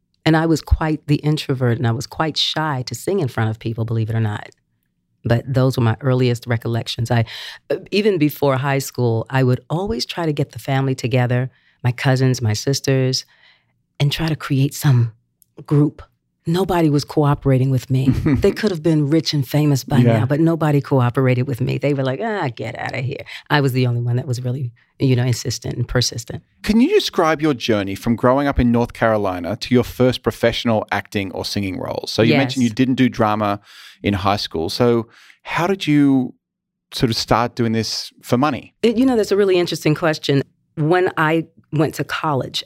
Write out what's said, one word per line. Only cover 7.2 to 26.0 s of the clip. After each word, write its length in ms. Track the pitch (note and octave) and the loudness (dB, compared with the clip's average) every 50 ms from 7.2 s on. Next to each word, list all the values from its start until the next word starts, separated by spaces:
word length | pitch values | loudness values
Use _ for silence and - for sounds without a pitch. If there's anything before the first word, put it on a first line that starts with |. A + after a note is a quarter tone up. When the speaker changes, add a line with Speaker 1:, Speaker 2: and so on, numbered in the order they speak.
| A2+ - - - - - - - _ - | 0 -2 -4 -16 -16 -16 -18 -14 _ -6
Speaker 1:
uh, 60 | D3 F3 E3 - | -6 -6 -6 -2
even 280 | - G3 G#3 A3 G3 D#3+ | -2 2 2 2 2 2
before 380 | D3+ D3 - - C#3+ C#3 C3 | 0 0 0 0 0 0 0
high 220 | B2+ C#3 C#3+ C#3 C#3 | 0 0 -2 -2 -2
school, 460 | C3+ - - - B2 A#2 A2+ A2+ - - | -4 -6 -4 -2 0 0 0 -2 -2 -2
I 120 | C3 C3 C3+ | 0 2 2
would 160 | B2+ B2+ B2 - - | 2 2 0 -2 -6
always 340 | D3 E3+ G3 G#3+ A3+ A#3+ - | -4 -4 -4 -4 -4 -6 -6
try 220 | - - F3+ E3+ | -8 -6 -4 -2
to 60 | D#3+ | -2
get 200 | D3 D3+ C#3 - | -2 -2 -4 -6
the 60 | - - | -6 -12
family 360 | - - C3+ C3+ C3+ C3+ C3 | -6 -4 -2 0 0 -2 -2
together, 560 | - - A#2 A#2+ B2+ B2 A#2+ B2 B2 B2+ B2+ _ _ _ _ _ _ - | -4 -4 -2 0 0 0 2 0 -2 -2 -4 _ _ _ _ _ _ -4
my 80 | B2+ | -4
cousins, 500 | A#2+ - - C#3 C3 B2+ C3 C3 B2+ - | -2 0 0 0 2 2 2 2 2 0
my 100 | A#2+ G#2+ G#2 | 0 -2 -2
sisters, 680 | - - C#3 C#3 - - C#3 C3+ C3 C3 B2+ C3 - - _ _ _ _ _ _ _ _ _ _ _ _ _ _ - | -2 -2 -2 -2 -2 0 0 0 0 0 0 -2 -4 -6 _ _ _ _ _ _ _ _ _ _ _ _ _ _ -2
and 100 | C#3+ C#3+ | -2 -2
try 180 | - - D#3+ D#3+ | 0 -2 -2 -4
to 80 | D#3 | -4
create 380 | - - - C#3+ C3 C3+ C#3+ - | -4 -4 -2 0 0 0 0 -2
some 380 | - - D3 B2+ A#2+ A#2 A2+ - _ _ _ _ _ _ _ _ - - | -2 0 2 4 4 2 0 -4 _ _ _ _ _ _ _ _ -16 -6
group. 380 | - D3+ C#3+ D3 - - - - _ _ _ _ _ _ _ - E3 | 0 2 2 2 2 0 -8 -20 _ _ _ _ _ _ _ -4 -2
Nobody 420 | E3 F3+ F#3+ F#3 F#3 F3 E3 D3+ | 0 0 0 0 2 2 2 2
was 140 | C#3+ C#3+ - | 2 0 -2
cooperating 680 | - - D#3 D3 C#3+ D3 - - C3+ C3+ B2+ C3 C3+ | -2 0 0 2 2 2 2 2 2 2 4 2 2
with 200 | C3 B2 - - | 0 0 0 0
me. 180 | C3 C3 C3+ C3 | 0 0 2 2
Speaker 2:
<laughs> 160 | B2 - - D#3+ C#3 | 2 2 2 2 2
Speaker 1:
They 160 | A2 - B2 | 2 2 0
could 180 | - - - G3+ | 0 2 -2 -2
have 120 | F#3 D#3+ | -2 0
been 280 | D#3 E3+ D#3+ D3+ D3 C3+ | 0 2 2 2 2 2
rich 220 | D#3+ D#3+ - - - | 2 0 0 0 -2
and 120 | D3 B2+ | -2 -2
famous 360 | - - D3 D3+ D3 C#3+ B2 | 0 0 2 2 4 2 2
by 160 | - - C#3+ C3 | 0 0 2 4
Speaker 2:
Yeah. 220 | C3+ A#2+ A2+ A2 | 4 6 4 4
Speaker 1:
now, 60 | A2 | 2
but 120 | C3 D3 D3 | 2 2 2
nobody 420 | E3 E3 E3 D#3 D#3+ D3+ D3 C#3+ | 2 2 2 2 2 2 2 2
cooperated 680 | C#3 - C#3+ C3 A#2+ A#2+ A#2 C#3 C3+ B2+ B2+ B2+ B2 C#3 | 0 2 0 2 2 2 0 2 2 2 2 0 0 -4
with 120 | C3 - | -2 -4
me. 160 | B2 C3+ C3+ B2+ | -2 -4 -2 -2
They 140 | C#3 C#3+ | -2 -2
were 120 | D3 C3+ C3 | 0 0 -2
like, 160 | C3 C3 - | -4 -4 -4
"Ah, 260 | G#3+ A#3 G#3+ G3 D#3+ C3 A2+ | -4 -4 -4 -4 -4 -4 -6
get 240 | - B2+ A#2+ - - | -6 -10 -10 -8 -8
outta 220 | - D#3 - - | -8 -8 -6 -6
here." 240 | C3+ A#2+ - - - - - - - - | -6 -6 -6 -8 -12 -16 -18 -14 -6 -2
I 100 | D3 D3 | 0 2
was 120 | C#3 C#3 | 2 2
the 120 | B2 C3 B2+ B2 | 2 0 0 0
only 120 | A#2+ A#2+ | 0 0
one 140 | A#2+ A#2+ A#2+ | -2 0 -2
that 140 | B2+ - C#3+ | -2 -2 -4
was 120 | A#2+ B2 | -6 -4
really, 300 | B2+ B2 B2 D3 C3+ A#2 - _ _ _ _ - | -4 -6 -4 -4 -6 -8 -10 _ _ _ _ -2
you 160 | C#3 C3 B2+ | 2 2 2
know, 80 | A#2+ B2 | 2 2
insistent 500 | C3 A2+ - - C#3 - - - - - | 0 0 -2 -2 -6 -6 -6 -6 -8 -4
and 120 | - A#2+ - | -4 -4 -2
persistent. 560 | - B2+ | 0 -2